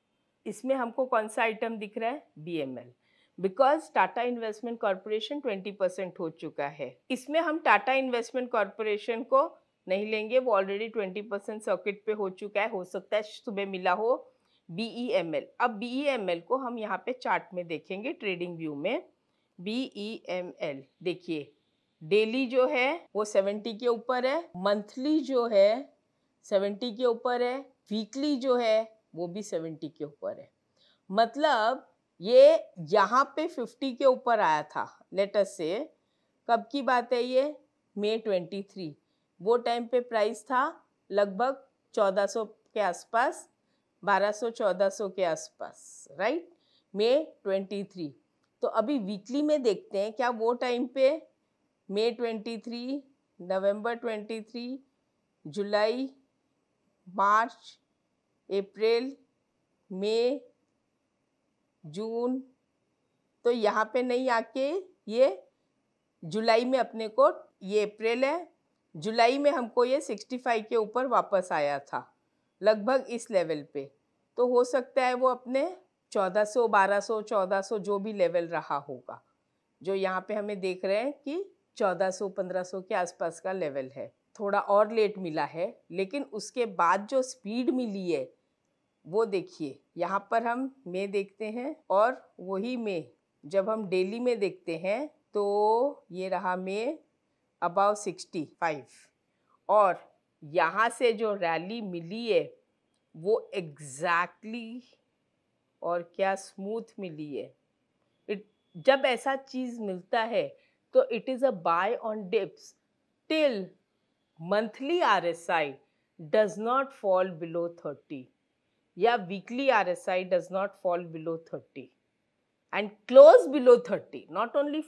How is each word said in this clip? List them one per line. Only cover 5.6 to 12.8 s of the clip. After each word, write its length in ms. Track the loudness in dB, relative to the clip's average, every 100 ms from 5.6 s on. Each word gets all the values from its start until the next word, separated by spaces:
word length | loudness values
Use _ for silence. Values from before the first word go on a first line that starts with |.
| -8
परसेंट 460 | -2 -2 -2 -8 -6
हो 80 | -8
चुका 340 | -8 -10 -6 -8
है। 280 | -6 -10 -12 -8
इसमें 300 | -8 -2 -2
हम 220 | 0 0 4
Tata 280 | 4 4 0
Investment 520 | 0 -2 -4 -6 -2
Corporation 720 | -2 -2 -4 -4 -2 -4 -6
को 200 | 2 2 2 -4 _ _ -4
नहीं 240 | -2 -2
लेंगे, 280 | -4 0 0
वो 200 | 4 2
already 340 | 2 -4 -4
ट्वेंटी 300 | -4 -4 -6
परसेंट 400 | -8 -8 -8 -8
सर्किट 400 | -4 -2 -4 -6 -6
पे 60 |
हो 160 | -4 -4
चुका 280 | -6 -6 -2
है, 80 | -2
हो 140 | -4